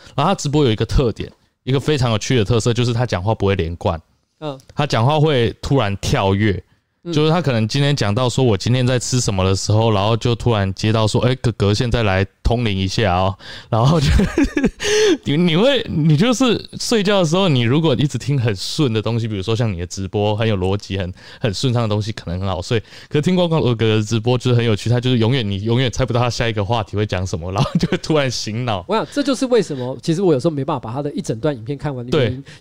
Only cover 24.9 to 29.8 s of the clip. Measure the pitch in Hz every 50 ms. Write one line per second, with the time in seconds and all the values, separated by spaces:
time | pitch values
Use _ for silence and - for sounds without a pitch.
24.9 | 120 123 117 127 127 117 110 113 135 135 110 98 98 95 104 113 117 123 135 117
25.9 | - - 131 113 117 117 123 120 - - 123 117 110 107 98 90 120 117 104 -
26.9 | - 101 107 104 98 90 92 92 - 87 82 92 95 101 - - - 170 - -
27.9 | 185 175 - - 156 151 139 131 117 - - 110 104 117 127 120 104 92 87 -
28.9 | 202 220 208 - - 285 277 285 262 - 269 240 247 226 175 - 151 127